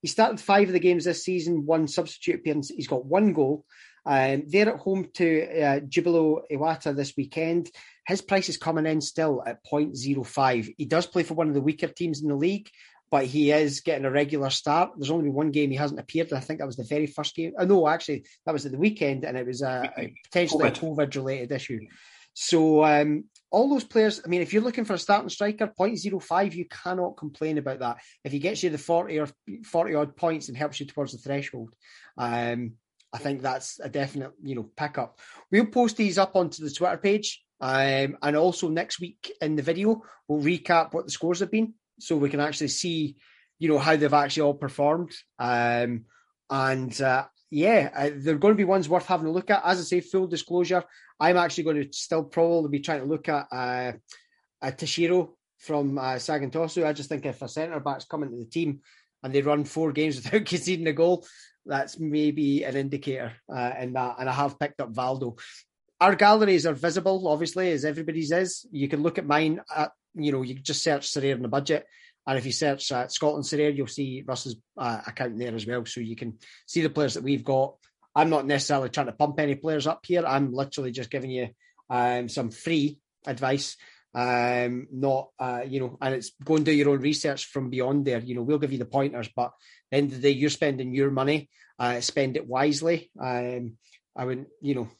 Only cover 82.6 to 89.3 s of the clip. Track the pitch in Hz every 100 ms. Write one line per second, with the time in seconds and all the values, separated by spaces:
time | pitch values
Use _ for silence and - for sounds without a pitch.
82.6 | - 165 143 143 _ _ - 123 131 139
83.6 | - - - _ _ 120 123 123 120 123
84.6 | 123 123 131 131 139 131 135 _ 127 123
85.6 | 131 135 127 - 131 131 113 _ 139 156
86.6 | 151 147 143 139 139 147 156 139 - 143
87.6 | 127 127 127 143 139 120 120 123 123 151
88.6 | 147 135 120 139 139 120 113